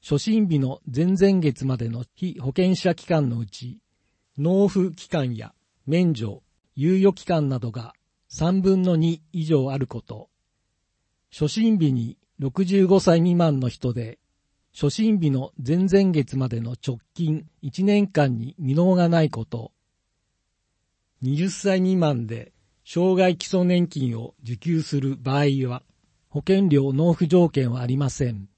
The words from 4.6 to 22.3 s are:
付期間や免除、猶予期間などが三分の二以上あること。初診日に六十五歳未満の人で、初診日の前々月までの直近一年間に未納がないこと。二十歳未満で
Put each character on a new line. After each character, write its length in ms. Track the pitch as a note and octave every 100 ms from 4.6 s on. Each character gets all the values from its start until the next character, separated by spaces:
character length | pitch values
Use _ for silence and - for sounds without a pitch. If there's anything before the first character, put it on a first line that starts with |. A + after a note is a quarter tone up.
| G3+
付 280 | G3 F#3 D#3+
期 140 | -
間 260 | D#3+ C3 A2+
や 180 | G#2+ _ _ _ -
免 260 | E3 F3+
除、 300 | C3 G#2+ G2 _ _ _ -
猶 200 | D3+ F#3+
予 140 | G3
期 140 | F#3 -
間 240 | E3+ D3
な 100 | C3
ど 120 | A#2+
が 220 | A2 A2+ - _ _ _
三 340 | - D#3+ F#3+
分 220 | F#3+ F#3+
の 120 | F3+ E3+
二 260 | E3 E3 _
以 100 | F3
上 280 | D#3 D3+ C3
あ 60 | C3+
る 100 | C3
こ 140 | A#2+
と。 280 | - A2+ - _ _ _ _ _ _ _ _ _ _
初 160 | - D3+
診 300 | - A3+ G#3+
日 140 | D#3
に 260 | B2+ A#2 - _ _
六 260 | C3+ -
十 240 | F#3 G3 F#3
五 120 | F#3+
歳 200 | F#3 E3+
未 160 | F3 F3
満 240 | E3 C#3
の 80 | B2+
人 240 | - B2+
で、 280 | A#2+ A2+ - _ _ _ _ _
初 200 | - D3
診 280 | - A3 G#3
日 120 | D#3
の 200 | C3+ C3 -
前 300 | B2 E3+ F#3+
々 220 | G3 F#3+
月 260 | D#3+ C3 C3+
ま 100 | B2+
で 140 | A#2
の 140 | A#2 B2 -
直 140 | A#2+ _ -
近 320 | E3 D#3 D#3 _
一 220 | C#3+ -
年 240 | G3 G#3 G3+
間 300 | E3 C#3+ A#2
に 180 | A#2+ -
未 180 | C#3 C#3+
納 200 | F3 F3+
が 140 | F3
な 140 | E3+
い 60 | D#3
こ 140 | A2+ A2
と。 280 | A#2 A2 _ _ _ _ _ _ _ _ _ _ _ _ _ _ _
二 140 | B2+ C#3+
十 140 | F#3+
歳 300 | - G3 F#3
未 180 | F#3 F#3
満 300 | D#3+ C3
で 260 | A2+